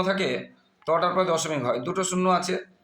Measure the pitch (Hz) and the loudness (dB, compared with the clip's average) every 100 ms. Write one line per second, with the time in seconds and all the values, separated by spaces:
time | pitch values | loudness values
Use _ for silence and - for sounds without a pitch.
0 | 185 190 156 123 - - _ _ - 165 | 0 0 0 -2 -8 -18 _ _ 0 2
1 | 180 185 180 165 156 151 123 127 147 185 | 2 2 2 2 0 -2 0 -2 -2 -4
2 | 180 180 185 180 - - - _ | -2 0 2 2 0 -4 -6 _